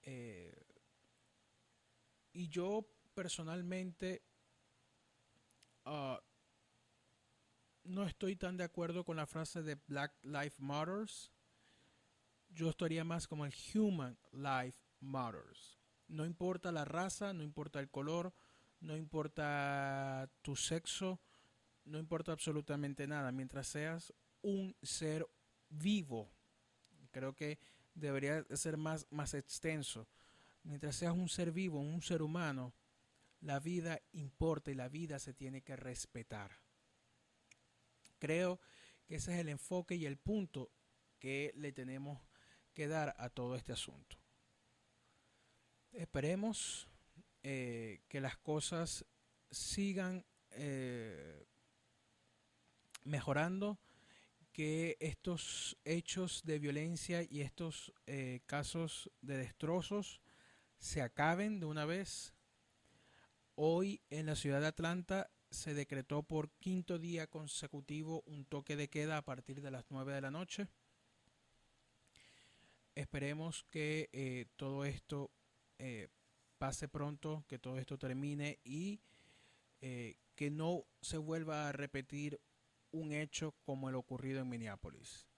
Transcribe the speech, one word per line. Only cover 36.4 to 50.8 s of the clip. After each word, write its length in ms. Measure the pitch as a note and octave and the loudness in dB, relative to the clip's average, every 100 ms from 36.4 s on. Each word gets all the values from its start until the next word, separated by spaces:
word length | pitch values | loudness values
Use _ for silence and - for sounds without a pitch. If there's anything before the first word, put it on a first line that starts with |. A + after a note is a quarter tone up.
| G2 - _ _ _ _ _ _ _ _ _ - _ _ _ _ - _ | -8 -12 _ _ _ _ _ _ _ _ _ -20 _ _ _ _ -20 _
Creo 420 | D3 E3 F3+ F3+ - - - - _ | 2 4 4 0 -6 -20 -20 -20 _
que 100 | D#3+ | -4
ese 180 | - | 0
es 60 | F3 | 0
el 100 | E3 | 0
enfoque 460 | C#3+ - F#3 E3+ F3 | -2 0 0 2 0
y 100 | D3+ | 0
el 100 | C#3 | -2
punto 560 | - G#3+ F#3 - B2+ _ _ _ _ _ | 2 2 2 -2 -6 _ _ _ _ _
que 320 | C3 C3+ C#3+ - | -4 0 0 -2
le 180 | D3 | -6
tenemos 480 | C#3 B2+ C3 C#3+ C#3+ - - - - _ | -4 -6 -4 -4 -6 -10 -20 -20 -20 _
que 140 | - D3 | -4 0
dar 260 | D#3+ D3 - | 2 2 0
a 120 | B2 | -4
todo 280 | - B2 B2+ | -2 0 0
este 160 | - | -2
asunto. 440 | A#2+ - C#2 - - _ _ _ _ _ _ _ _ _ _ _ _ _ _ _ _ _ | -4 -4 -8 -16 -18 _ _ _ _ _ _ _ _ _ _ _ _ _ _ _ _ _
Esperemos, 960 | B3 E3 D3 C#3+ F#3 G#3+ G#3+ - - - - - - - _ | -6 -2 2 4 4 2 2 -2 -4 -8 -16 -20 -20 -20 _
eh, 580 | C3+ C3+ B2+ A#2 A2+ G2+ _ | -4 0 0 -2 -4 -8 _
que 140 | C#3+ | -2
las 160 | C3+ - | -2 -2
cosas 680 | - D3+ - E3+ E3 - - _ _ _ _ | 0 2 2 0 0 -2 -8 _ _ _ _
sigan, 760 | - - - G3 F#3+ F#3 F#3 - _ _ | -6 -2 2 2 4 0 -2 -6 _ _
eh, 960 | G#2 C#3+ C3+ | -4 0 0